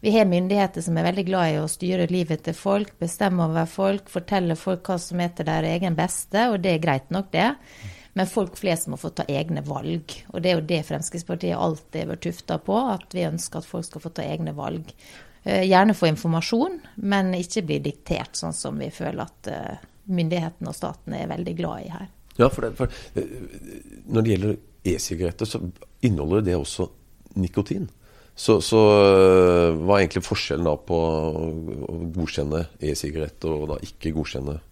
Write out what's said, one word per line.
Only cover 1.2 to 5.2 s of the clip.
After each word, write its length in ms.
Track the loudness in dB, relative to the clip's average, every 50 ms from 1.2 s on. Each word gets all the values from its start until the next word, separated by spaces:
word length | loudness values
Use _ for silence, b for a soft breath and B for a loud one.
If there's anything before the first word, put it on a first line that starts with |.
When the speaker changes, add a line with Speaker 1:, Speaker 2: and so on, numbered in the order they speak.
| -2 0
Speaker 1:
glad 240 | 2 2 2 2 2
i 80 | 0
å 80 | -2 -2
styre 380 | -4 -4 -2 -2 0 2 2 2
livet 320 | 2 0 0 0 -2 -4 -2
til 140 | -6 -8 -4
folk, 320 | 0 0 0 0 0 -4 -6 _
bestemme 460 | -6 -6 -2 0 0 2 2 2 2
over 240 | 2 2 0 -2 -2
folk, 400 | -2 0 0 0 0 0 -4 -6
fortelle 460 | -8 -8 -4 0 0 0 2 0 -2 -2
folk 240 | -2 -4 -4 -4 -2
hva 140 | -4 -4 -4
som 220 | -4 -4 -4 -2